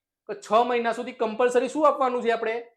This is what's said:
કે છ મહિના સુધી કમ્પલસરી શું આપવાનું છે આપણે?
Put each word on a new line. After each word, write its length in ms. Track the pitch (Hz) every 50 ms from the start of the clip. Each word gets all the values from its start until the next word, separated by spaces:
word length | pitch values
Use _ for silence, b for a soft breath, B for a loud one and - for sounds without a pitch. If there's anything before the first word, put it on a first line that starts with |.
| _ _ _ _ _
કે 140 | - 208 -
છ 120 | - -
મહિના 400 | 208 226 240 247 247 233 233 233
સુધી 200 | 220 233 233 208
કમ્પલસરી 560 | 220 - - 220 214 208 247 247 247 240 262 -
શું 200 | - 302 311 285
આપવાનું 340 | 285 294 262 254 247 247
છે 80 | 214 233
આપણે? 300 | 226 226 226 220 226 240 233 - _